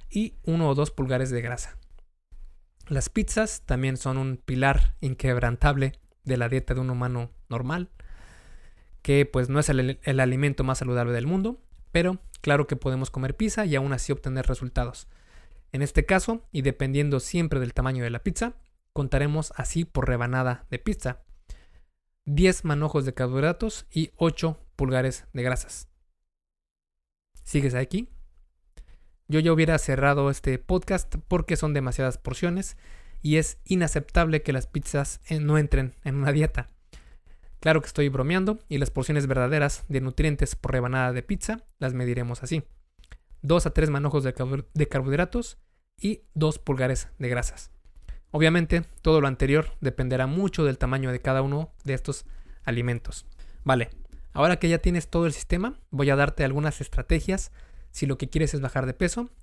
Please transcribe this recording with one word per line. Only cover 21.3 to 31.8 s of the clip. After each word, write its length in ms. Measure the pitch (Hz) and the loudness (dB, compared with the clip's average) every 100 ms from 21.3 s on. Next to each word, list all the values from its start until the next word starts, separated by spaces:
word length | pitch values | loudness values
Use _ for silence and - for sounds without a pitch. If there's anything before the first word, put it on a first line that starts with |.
| - _ - - - _ _ _ _ | -20 _ -18 -18 -20 _ _ _ _
diez 400 | - 143 185 175 | -2 4 6 4
manojos 400 | 165 143 151 151 | 0 0 2 0
de 100 | 131 | -2
carbohidratos 720 | 123 127 131 151 175 220 - - | -2 0 2 0 0 -4 -4 -6
y 220 | - 156 - | -2 -2 0
ocho 420 | 165 160 165 156 - | 0 2 -4 -4 -12
pulgares 520 | - 135 127 127 123 - | -4 0 2 0 -4 -10
de 120 | 127 | -4
grasas. 440 | 123 123 - - - _ _ _ _ _ _ _ _ _ _ _ _ _ _ - | -2 -2 -4 -14 -18 _ _ _ _ _ _ _ _ _ _ _ _ _ _ -20
¿Sigues 300 | - 151 135 | -4 0 0
aquí? 340 | 123 131 190 247 - - _ _ _ _ - - - - _ _ | -2 -2 -4 -6 -14 -20 _ _ _ _ -20 -20 -20 -20 _ _
Yo 100 | 151 | 2
ya 140 | 165 | 4
hubiera 260 | 160 160 160 | 4 4 2
cerrado 500 | - 131 139 143 139 | 0 2 4 4 2
este 300 | 139 - 127 | 0 -2 -2
podcast 560 | - 185 - 185 - - - | 0 0 0 -2 -2 -6 0
porque 280 | 180 165 156 | 0 2 0
son 160 | 156 | 0
demasiadas 460 | 143 | 0